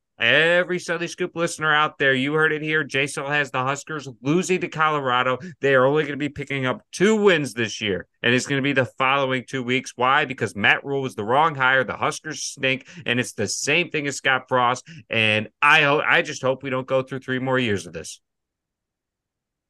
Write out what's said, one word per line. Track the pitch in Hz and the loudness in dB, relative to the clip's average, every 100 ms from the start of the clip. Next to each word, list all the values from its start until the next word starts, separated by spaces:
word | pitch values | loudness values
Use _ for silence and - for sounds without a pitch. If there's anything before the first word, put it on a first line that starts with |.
| _ - | _ -2
every | 117 139 165 175 170 180 | 2 4 4 2 0 -2
Sully | - 165 170 | -4 -6 -6
Scoop | - - 165 | -6 -8 -4
listener | 170 - 156 | -4 -2 2
out | 151 156 - | 2 2 2
there, | 139 | 2
you | 131 135 | 2 0
heard | 156 156 | 2 0
it | 151 | 0
here. | 156 156 | -2 -2
J | 135 135 143 | -2 -2 -2
Cell | - 139 | -4 -4
has | 147 139 | -2 -2
the | 131 | -2
Huskers | 127 139 - 156 135 117 | -2 -4 -6 -10 -10 -6
losing | 131 170 170 185 | 0 0 2 0
to | 156 | -2
Colorado. | 156 156 151 131 123 127 127 180 139 | 0 0 0 0 0 0 -2 -6 -4
They | 139 135 | 2 4
are | 131 | 6
only | 151 | 4
gonna | 147 135 | 0 -4
be | 143 | -6
picking | 147 139 139 127 | -6 -6 -4 -2
up | 107 - | -4 -8
two | - 196 | 0 2
wins | 220 202 165 131 | 4 4 4 2
this | 110 110 - | -4 -4 -2
year, | 107 90 - _ | -2 -2 -6 _
and | 117 | 0
it's | 123 117 | 2 0
gonna | 139 | -2
be | 139 | 0
the | 135 120 - | 0 -2 0
following | 131 139 131 131 113 | 0 2 0 -2 -4
two | 135 | -6
weeks. | 120 131 127 | -2 -4 -4
Why? | - 123 143 | -2 2 2
Because | 143 131 113 101 | 0 -2 -6 0
Matt | 113 147 | 2 2
Rhule | 139 139 | 0 -4
was | 131 | -4
the | - | -6
wrong | 104 135 160 | 0 2 2
hire. | 135 127 131 | 2 2 2
The | 107 87 | 0 -2
Huskers | 131 147 156 139 | -4 -4 -8 -10
stink, | - - 131 131 - 180 - | -12 -4 -2 -2 -6 -10 -4
and | 120 | -2
it's | 117 | -2
the | - 98 | -4 -4
same | - - 160 160 | -4 -2 0 0
thing | 156 143 | -4 -6
as | 135 | -4
Scott | 143 131 - | 0 0 0
Frost. | 127 123 123 - 165 - | 0 0 -2 -8 -20 -6
And | 113 110 107 110 _ | 0 2 0 -2 _
I | 147 156 | 4 6
ho-, | 147 147 | 4 2
I | - 156 | 2 2
just | 151 143 | 0 -2
hope | 131 131 | -2 -2
we | 139 | -4
don't | 127 131 | -6 0
go | 131 | -2
through | 131 135 | -2 -6
three | - 127 | -6 -4
more | 131 127 | 0 0
years | 120 98 82 | 0 -2 -4
of | |
this. | 82 76 - _ _ _ _ _ _ _ _ _ _ _ _ _ _ _ | -12 -14 -16 _ _ _ _ _ _ _ _ _ _ _ _ _ _ _